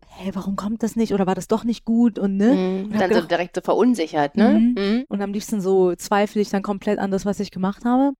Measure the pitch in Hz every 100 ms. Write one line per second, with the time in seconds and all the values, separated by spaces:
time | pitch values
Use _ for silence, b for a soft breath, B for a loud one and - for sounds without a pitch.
0 | _ - 190 190 190 190 196 226 220 226
1 | 220 196 185 185 - 220 233 220 - 226
2 | 240 - 196 196 214 285 185 190 208 214
3 | 185 - 160 170 180 185 - - 247 220
4 | 160 156 143 - 214 214 233 240 196 226
5 | 269 202 202 208 - 214 185 190 185 175
6 | - 202 208 214 202 196 202 196 214 208
7 | 196 190 202 196 202 185 185 - 240 254
8 | 277